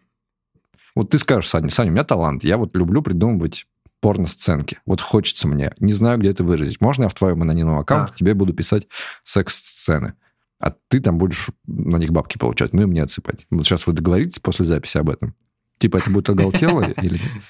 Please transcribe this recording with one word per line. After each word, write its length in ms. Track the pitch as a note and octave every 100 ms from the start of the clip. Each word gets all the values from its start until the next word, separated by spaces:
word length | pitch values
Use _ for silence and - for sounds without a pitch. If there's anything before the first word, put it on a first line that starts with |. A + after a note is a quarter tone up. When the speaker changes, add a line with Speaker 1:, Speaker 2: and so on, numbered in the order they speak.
| _ _ _ _ _ _ _ _ _ -
Speaker 1:
Вот 140 | G2
ты 80 | D3+
скажешь: 320 | - A#2+ -
"Саня, 200 | D#2+ D#2
Саня, 200 | - G#2
у 20 |
меня 120 | F#2
талант, 400 | D3 G2 D#2+ C#2+
я 120 | D2+ A2+
вот 200 | A2 F#2
люблю 260 | E2+ B2+
придумывать 640 | D3 F2 A2 G2+ D#2+ - - _ _ _
порно-сценки. 800 | G#2+ F#2+ E2+ - - D2+ D2 - -
Вот 140 | F#2
хочется 480 | - G#2+ - - D2+
мне, 240 | C#2+ C#2 -
не 120 | G2+
знаю, 260 | G#2 A#2 A#2+
где 100 | G2
это 140 | F#2+
выразить. 360 | F2 D#2+ C#2+ -
Можно 240 | A2 C3+
я 40 | G#2+
в 60 |
твоём 280 | - F#2+ E2
анонимном 360 | E2 E2 D#2+ D2+
аккаунте 340 | D2 D3+ -
Speaker 2:
Так. 40 | -
Speaker 1:
тебе 180 | F2+
буду 180 | G2+ F#2+
писать 320 | D#2 D#2+ G#2+ - - - -
секс-сцены, 920 | - G2+ F#2+ - - - - D#2 A#1 - _ _ _ _
а 120 | - - _
ты 120 | C3
там 180 | G#2+ E2
будешь 300 | F#2 - - - -
на 300 | - D#2+ E2+
них 160 | D#2+
бабки 260 | E2 - -
получать, 340 | A#1+ - C#2
ну 80 | F2+
и 40 | G2+
мне 160 | E2
отсыпать". 420 | C#2 - - - _
Вот 160 | E2+ D2+
щас 220 | F2 -
вы 40 |
договоритесь 460 | D#2+ E2 F2+ G#2+ -
после 260 | - E2+ E2
записи 300 | D#2 - D2+
об 120 | D#2
этом? 240 | - - - _ _ _ _
Типа 180 | G#2+ F#2
это 140 | G2+
будет 200 | G2 F#2+
оголтело 520 | F#2+ F#2+ - E3 E3
Speaker 2:
<laughs> 200 | F2+ -
Speaker 1:
или 120 | F#2 F2
нет? 240 | G#2+ A2